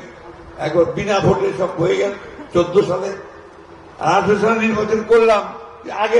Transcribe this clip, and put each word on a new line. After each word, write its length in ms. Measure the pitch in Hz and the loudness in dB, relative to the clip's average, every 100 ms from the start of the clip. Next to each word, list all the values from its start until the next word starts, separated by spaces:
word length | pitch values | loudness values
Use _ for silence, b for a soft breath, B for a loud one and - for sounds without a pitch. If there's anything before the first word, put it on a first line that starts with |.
| - - 120 - - - 147 | -10 -20 -20 -20 -20 -8 -2
একবার 200 | 165 165 - | 0 0 -2
বিনা 200 | 208 196 165 | -2 0 2
ভোটে 220 | 196 - - | 2 0 -2
সব 120 | 175 160 | -4 -2
হয়ে 140 | 180 196 | 0 0
গেল 120 | 202 196 - - - | -2 -6 -14 -18 -4
চোদ্দ 220 | 175 170 185 170 | -2 2 2 2
সালে, 200 | 180 196 196 - - - - - - - - | -2 -6 -8 -14 -20 -20 -20 -20 -20 -20 -6
আর 60 | 151 190 | 0 2
আঠারো 180 | 185 202 | 2 2
সালে 160 | 220 226 220 | 2 2 0
নির্বাচন 360 | 208 214 220 - | 0 0 -2 4
করলাম, 320 | 233 226 208 - - - - - 196 | 4 6 2 0 -10 -16 -16 -12 -4
আগে 140 | 214 233 | 0 2